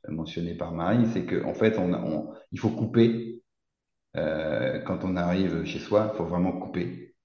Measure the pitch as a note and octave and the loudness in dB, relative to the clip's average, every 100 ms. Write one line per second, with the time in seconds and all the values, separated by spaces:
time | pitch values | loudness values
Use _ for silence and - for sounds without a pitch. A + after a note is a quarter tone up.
0 | - D#2+ D#2+ E2+ E2+ E2+ E2 E2 F2 A#2 | -8 -8 -6 -6 -6 -6 -6 -2 2 4
1 | A2+ F#2+ - F#2 - - A2 G#2+ F2+ F2 | 4 0 0 -2 -2 2 4 4 0 0
2 | F2 D2 - - - - A2+ A2+ A2 A#2 | -2 -4 -6 -14 -14 -2 0 0 2 6
3 | A2+ A2+ - - _ _ _ _ _ _ | 6 4 -4 -12 _ _ _ _ _ _
4 | _ - D#2 D#2 - - C2 - - F2+ | _ -4 -2 -2 -2 -2 0 -2 -4 -4
5 | F#2+ F2+ F2 F#2 F#2 E2 D#2+ - - G#2 | -2 0 2 2 2 0 -4 -6 2 2
6 | G#2+ - E2 F2 F#2 F2 - F2 F2 F2 | 4 -2 -2 0 0 -2 -6 -6 -6 -8
7 | - _ | -16 _